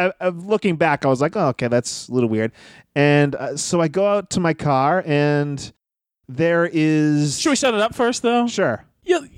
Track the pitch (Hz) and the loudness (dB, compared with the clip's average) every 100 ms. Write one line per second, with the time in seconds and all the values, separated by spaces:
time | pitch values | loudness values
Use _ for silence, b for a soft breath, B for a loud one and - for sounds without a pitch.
0 | 180 - 180 170 190 214 202 156 165 143 | -2 0 -4 -4 -2 0 0 0 0 2
1 | 139 127 151 214 151 - 120 120 - - | 0 2 0 0 -2 -2 0 0 -2 -10
2 | - 123 117 110 113 B B B B 143 | -4 0 0 0 -2 B B B B 0
3 | 147 147 143 - 131 143 - 175 165 185 | 4 4 2 -2 -8 -8 -4 0 0 0
4 | 202 202 190 185 170 151 147 131 139 185 | 0 0 -2 -2 -2 -2 0 2 2 0
5 | 160 147 147 147 147 139 123 _ _ _ | 0 0 2 0 -2 -6 -12 _ _ _
6 | _ _ - 131 165 170 170 160 156 156 | _ _ -14 -2 0 2 0 0 2 2
7 | 151 147 147 - 320 269 269 214 214 - | 2 2 0 -2 0 0 0 0 -2 0
8 | 240 247 233 240 240 208 160 107 - _ | -2 0 0 0 0 0 -2 -2 -10 _
9 | - 349 277 | -2 -2 -2